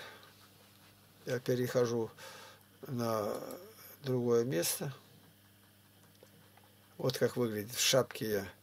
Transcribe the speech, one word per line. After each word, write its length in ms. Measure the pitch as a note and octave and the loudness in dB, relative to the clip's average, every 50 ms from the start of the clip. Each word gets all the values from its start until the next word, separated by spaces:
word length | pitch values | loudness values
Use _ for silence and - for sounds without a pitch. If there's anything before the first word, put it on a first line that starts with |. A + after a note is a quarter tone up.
| - - - - - - - - - - - - - - - - - - - - - - - - - | -12 -14 -16 -18 -20 -20 -20 -20 -20 -20 -20 -20 -20 -20 -20 -20 -20 -20 -20 -20 -20 -20 -20 -14 -6
Я 140 | - B2+ A#2+ | -4 -4 -2
перехожу 720 | - - B2+ B2 B2 A#2+ - B2+ B2 A#2 A#2 A#2+ A2+ A2 - - - - - - - - - - - - - - - | 0 0 2 2 2 2 2 2 4 4 2 0 -2 -2 -6 -12 -16 -16 -16 -16 -18 -20 -20 -20 -20 -20 -20 -14 -10
на 480 | - C3+ A#2+ A#2+ A#2 A2+ A2 G#2 G#2+ A#2 - - - - - - - - - - - - - - | -6 -4 -2 0 0 0 0 0 -2 -2 -4 -6 -8 -10 -12 -14 -16 -18 -20 -20 -20 -18 -8 -4
другое 400 | C3+ B2+ B2 A#2+ A#2+ A#2+ A#2 A#2 | -2 0 0 4 4 4 4 4
место. 500 | B2+ D3+ E3 E3+ - - - - D3 C3+ - - - - - - - - - - - - - - - - - - - - - - - - - - - - - - - - - - - - - - - - - | 4 2 2 2 0 0 -2 -4 -6 -6 -10 -16 -20 -20 -20 -20 -20 -20 -20 -20 -20 -20 -20 -20 -20 -20 -20 -20 -20 -20 -20 -20 -20 -20 -20 -20 -20 -20 -20 -20 -20 -20 -20 -20 -20 -20 -20 -20 -20 -10 -2
Вот 180 | - C3 C3 - | -2 -2 2 2
как 200 | C#3 A#2 - B2+ | 2 2 2 0
выглядит 360 | B2 A#2 G#2+ G#2 G#2 A2+ B2+ | 0 0 0 -2 -4 -4 -2
в 60 | - | 0
шапке 500 | - - - C3 A#2 - - - A2 A2 | 2 4 4 4 4 2 -2 -6 -2 0
я. 180 | G#2 G2 F#2+ F#2 - - | 0 0 -2 -4 -10 -16